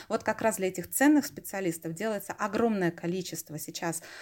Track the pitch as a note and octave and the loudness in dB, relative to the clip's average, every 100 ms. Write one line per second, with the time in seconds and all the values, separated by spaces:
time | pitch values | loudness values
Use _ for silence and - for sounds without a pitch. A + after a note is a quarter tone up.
0 | - A3 - A3 A3+ G#3+ F#3 F#3 E3+ - | -4 -2 -2 0 0 2 -2 -4 -6 4
1 | C#4 D4+ - - - G3 F#3+ E3+ E3 E3 | 8 8 4 -6 -8 -4 -2 -2 -6 -4
2 | A3 G#3 - - G#3 G#3+ A3+ G#3 F3 E3+ | -2 -4 -6 -6 -4 2 2 2 0 0
3 | E3+ F#3 F3+ E3 - D#3 - - E3+ E3 | -4 -4 -4 -8 -10 -10 -8 -6 -4 -4
4 | - - | -8 -16